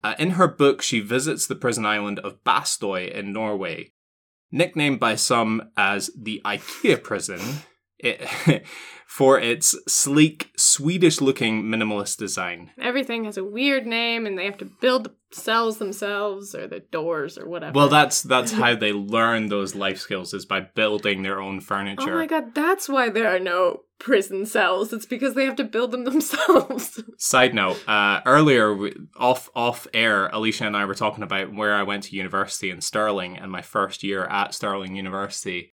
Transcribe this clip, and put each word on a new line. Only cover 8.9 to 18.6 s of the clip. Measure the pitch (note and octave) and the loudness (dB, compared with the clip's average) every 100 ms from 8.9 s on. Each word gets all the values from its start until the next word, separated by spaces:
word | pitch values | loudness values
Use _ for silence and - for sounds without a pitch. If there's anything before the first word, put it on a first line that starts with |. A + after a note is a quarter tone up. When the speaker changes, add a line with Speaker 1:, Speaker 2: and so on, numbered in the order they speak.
| - _ | -20 _
Speaker 1:
for | - C3+ C3+ | 4 6 6
its | A#2 A#2+ - - - | 4 2 0 0 -2
sleek, | - C3+ C#3+ D#3 D3+ - - | 0 2 6 4 4 -12 2
Swedish-looking | - - C#3+ F3+ F3 D3+ C3+ C3+ A2+ A2 | 2 4 2 4 4 6 2 2 0 0
minimalist | G#2 A2+ G#2+ G#2 G2+ - | 0 0 0 -2 -4 -6
design. | G2+ F#2+ F2+ F2 E2+ - | -6 -4 -6 -8 -14 -8
Speaker 2:
Everything | B3 B3+ C4 A#3 | -4 -2 -4 -6
has | G#3+ G#3 | -6 -8
a | |
weird | F#3+ G#3 C#4 C4+ A#3 | -8 -2 2 2 0
name, | A3+ A#3 A#3 A3 | -2 -2 -2 -4
and | F#3+ | -4
they | G3 | -6
have | G3+ | -8
to | D3 _ | -16 _
build | B3 B3+ A3 | 2 2 -2
the | _ _ | _ _
cells | - - A3+ A3+ A3 | -12 -2 0 0 -4
themselves, | G3+ G3 G3+ G3+ G#3 G3 G3+ | -8 -6 -6 -4 -4 -6 -12
or | - - | -12 -12
the | - | -12
doors, | _ E3 D#3+ D#3 C#3 - | _ -6 -4 -4 -4 -8
or | D#3 | -10
whatever. | E3+ D3+ | -10 -2
Speaker 1:
Well, | C#3 C#3+ | 4 6
that's, | D3+ C#3 - | 6 4 2
that's | B2+ B2+ A#2 | 2 2 2
Speaker 2:
<laughs> | A2 | 2